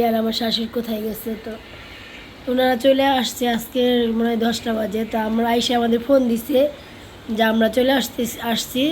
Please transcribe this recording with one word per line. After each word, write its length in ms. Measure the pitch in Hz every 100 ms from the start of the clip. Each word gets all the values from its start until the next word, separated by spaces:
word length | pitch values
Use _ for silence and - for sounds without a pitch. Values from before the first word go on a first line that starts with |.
আর 100 | 233
আমার 180 | 226 226
শাশুড়ি 360 | 226 226 220 226
কোথায় 340 | 247 226 220
গেছে। 280 | 220 208 226 214
তো 100 | 226 226 - - - - - - - - -
ওনারা 300 | 254 254 247
চলে 280 | 269 269 269
আসছে 380 | 262 233 - 240
আজকে 320 | 226 - 254 247 240 233
মনে 160 | 226 233
হয় 120 | 233 226
দশটা 240 | 233 233
বাজে। 280 | 220 208 214
তো 120 | 220 226
আমরা 280 | 220 226 233
আইসা 240 | 240 233 240
আমাদের 240 | 233 233
ফোন 200 | 233 277 247
দিছে 320 | 226 - 262 294 - - - - - -
যে 140 | 220
আমরা 260 | 226 220 220
চলে 240 | 233 254
আসতে, 300 | 269 226 - 233 -
আসছি, 380 | 233 220 - 254 294